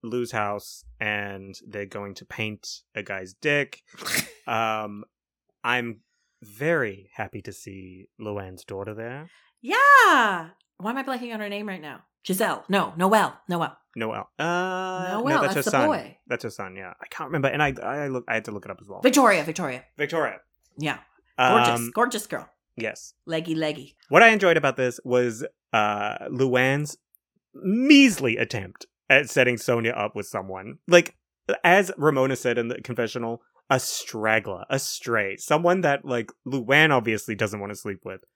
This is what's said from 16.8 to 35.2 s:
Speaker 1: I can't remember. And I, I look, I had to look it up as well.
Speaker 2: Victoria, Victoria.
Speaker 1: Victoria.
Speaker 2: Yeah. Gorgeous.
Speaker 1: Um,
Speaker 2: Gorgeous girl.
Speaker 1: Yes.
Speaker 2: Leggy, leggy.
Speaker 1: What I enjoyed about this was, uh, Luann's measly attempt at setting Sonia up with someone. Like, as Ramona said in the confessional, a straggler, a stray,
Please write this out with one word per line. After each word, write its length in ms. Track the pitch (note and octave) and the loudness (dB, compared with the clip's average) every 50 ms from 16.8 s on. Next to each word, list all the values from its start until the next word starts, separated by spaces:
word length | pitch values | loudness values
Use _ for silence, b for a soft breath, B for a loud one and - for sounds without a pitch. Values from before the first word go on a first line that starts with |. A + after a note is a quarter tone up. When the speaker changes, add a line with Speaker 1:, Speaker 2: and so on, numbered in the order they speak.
| F#2+ F2+ F2 _ | -14 -16 -16 _
Speaker 1:
I 60 | - - | -18 -16
can't 200 | - - D#3 C3 | -12 -12 -10 -4
remember. 180 | D#3 D#3+ C3+ C3+ | -4 0 0 0
And 160 | - C#3+ D3+ | 0 2 0
I, 100 | C#3+ C3+ A#2 | 0 -2 -4
I 260 | - G#2+ B2+ D3 D3 C#3 | -6 -6 -6 -6 -6 -6
look, 160 | C3 B2+ A#2+ - | -6 -6 -6 -4
I 80 | A2+ | -4
had 100 | A2 G#2+ | -4 -4
to 60 | - | -6
look 140 | G#2+ G2+ F#2 | -12 -12 -12
it 40 | G#2 | -12
up 60 | G2 - | -16 -16
as 80 | - G2 | -16 -18
well. 140 | G2 F#2 | -18 0
Speaker 2:
Victoria, 420 | - C4 C4 D4 C4 A3+ G3+ E3+ C#3+ | 0 4 4 6 6 6 4 4 0
Victoria. 400 | D#3+ D#3+ - F3+ C#3+ B2+ B2 - _ _ - | -4 -6 -6 -6 -6 -8 -10 -14 _ _ -6
Speaker 1:
Victoria. 400 | C#3+ C#3 E3 E3 D3 A#2+ G2 - _ _ _ _ _ _ _ - | -6 -2 -2 -2 -2 -2 -4 -8 _ _ _ _ _ _ _ -6
Speaker 2:
Yeah. 220 | D3+ D3+ C3 - - _ _ _ _ _ _ - | -4 -4 -4 -6 -10 _ _ _ _ _ _ 2
Gorgeous. 300 | B2+ B2+ B2 B2 B2 A#2+ A#2+ A#2 | 4 6 6 6 6 4 2 0
Speaker 1:
Um, 120 | A#2 A#2+ B2 | -2 -4 0
Speaker 2:
Gorgeous 320 | G#3+ A#3 C4 - G#3 - - | 0 0 0 0 -6 -8 -8
girl. 200 | - A#2+ - - _ _ _ _ _ - | -10 -10 -10 -12 _ _ _ _ _ -8
Speaker 1:
Yes. 380 | A2+ A2 - - - - _ _ _ | -8 -8 -8 -10 -18 -20 _ _ _
Speaker 2:
Leggy, 300 | - E3 D#3+ E3 E3+ D#3+ | -4 -4 -4 -2 -2 -2
leggy. 400 | D#3+ D#3+ D3+ D3 B2 C3 - _ _ _ _ | -2 -2 -2 -4 -6 -12 -20 _ _ _ _
Speaker 1:
What 120 | C3+ E3 | 8 10
I 80 | A3+ A3+ | 10 10
enjoyed 280 | A3 G#3 F#3+ F3+ E3 D#3+ | 8 8 4 4 4 4
about 200 | C#3+ C#3 C3 - | 2 0 0 2
this 220 | C3 B2 A#2+ - - | -2 -2 -2 -4 -4
was, 400 | C3 B2 B2 B2 A#2+ A2+ A2 C3+ - _ _ _ _ - | 2 2 2 2 2 -2 -4 -10 -12 _ _ _ _ 0
uh, 440 | A2+ G#2+ G#2 G#2 G#2 G#2 G#2 - - - - | 2 2 2 0 -2 -2 -4 -6 -6 -8 -10
Luann's 680 | - B2 C3+ C3 B2 B2+ B2+ C3 C#3 C#3+ D3 D3 - _ _ _ _ _ _ _ _ _ _ _ _ | -2 0 0 2 4 4 4 4 2 0 -2 -6 -10 _ _ _ _ _ _ _ _ _ _ _ _
measly 840 | - - F#3+ G3+ A#3 B3+ C#4 D4+ C#4 C#4 B3+ G3 D#3 C#3 B2 A2+ G#2+ | -8 -4 -2 0 0 6 8 10 10 10 8 6 2 0 -2 0 0
attempt 480 | A#2+ - - A2+ F#2+ F2+ - - - _ _ _ _ _ | -2 -4 -4 -8 -8 -8 -14 -20 -20 _ _ _ _ _
at 200 | C3 C#3 D3+ A#2 | 4 4 4 2
setting 280 | - D3 B2+ B2 B2 A2 | 2 2 4 4 2 -2
Sonia 340 | - - B2 A#2 A2+ A2+ A#2 | 0 0 0 2 2 -2 -2
up 220 | A2+ G#2 G#2+ - | -2 -4 -4 -4
with 120 | A2 G2+ - | -8 -10 -6
someone. 520 | - G#2+ F#2+ F#2+ F#2+ F#2+ F#2+ A2 C#3 - _ - | -8 -8 -8 -8 -12 -12 -12 -14 -16 -16 _ 6
Like, 280 | E3+ F3 E3+ - _ _ _ _ _ _ _ - - - - | 6 6 6 4 _ _ _ _ _ _ _ -4 -4 2 4
as 280 | E3+ F3 G3 G3+ F3 - - | 6 6 6 4 2 -4 0
Ramona 380 | C3 D3+ D3+ C3+ C3 C3+ C3+ | 2 2 4 4 2 2 0
said 220 | B2 - B2+ A#2 A#2+ | -2 -2 -2 0 0
in 100 | A#2 A#2 | -2 -4
the 140 | A#2+ - | -6 -10
confessional, 600 | - - B2 A2+ A#2+ A2 - B2+ A#2 A#2 A#2 A#2 _ _ _ _ _ _ | -8 -10 -4 -4 -4 -4 -4 -6 -6 -6 -8 -8 _ _ _ _ _ _
a 100 | C3+ C3 | 2 2
straggler, 840 | - - - - - - - A2+ G#2+ A2 A2 A2 G#2 G#2+ F#2+ F2 F#2+ _ | 2 -2 -8 -8 -10 -8 -8 -4 0 2 2 2 0 -2 -10 -10 -6 _
a 100 | C#3 C3+ | -4 -4
stray, 580 | - - - - - - A#2 A2 | -4 -4 -8 -8 -6 -2 0 0